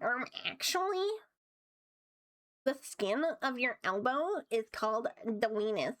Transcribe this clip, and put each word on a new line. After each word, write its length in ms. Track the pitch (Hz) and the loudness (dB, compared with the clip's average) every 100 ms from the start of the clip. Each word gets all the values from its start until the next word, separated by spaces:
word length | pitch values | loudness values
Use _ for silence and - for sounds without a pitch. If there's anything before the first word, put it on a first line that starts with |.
Um, 240 | 180 247 233 - | 0 0 -2 -4
actually, 640 | - - - 359 381 370 403 440 - _ _ _ _ _ _ _ _ _ _ _ _ _ | -6 -2 0 2 2 2 2 0 -8 _ _ _ _ _ _ _ _ _ _ _ _ _
the 100 | - 277 | -2 -2
skin 420 | - - 202 233 330 - | -8 -4 0 0 0 -2
of 180 | 269 247 | -4 0
your 180 | 247 226 | -2 0
elbow 580 | - 190 233 269 330 392 - | -2 0 2 2 0 -2 0
is 160 | 226 220 | -2 -2
called 340 | - 220 220 - - | -2 0 0 -2 -6
the 240 | 226 214 220 | -6 0 0
weenus. 540 | 214 214 208 135 262 | 2 0 0 0 -2